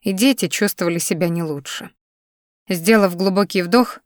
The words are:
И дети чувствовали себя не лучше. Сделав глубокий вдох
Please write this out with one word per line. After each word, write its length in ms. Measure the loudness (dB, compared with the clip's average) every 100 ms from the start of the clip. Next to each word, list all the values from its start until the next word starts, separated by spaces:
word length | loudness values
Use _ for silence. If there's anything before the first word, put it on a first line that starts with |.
И 120 | -4
дети 360 | 2 2 2 -2
чувствовали 500 | -2 -2 0 -2 -2
себя 300 | -4 -2 -2
не 140 | -2
лучше. 480 | -4 -8 -10 -14 -14 _ _ _ _ _ _ _ _
Сделав 480 | -4 2 4 4
глубокий 460 | 2 0 0 0 -2
вдох 380 | 2 2 2 -2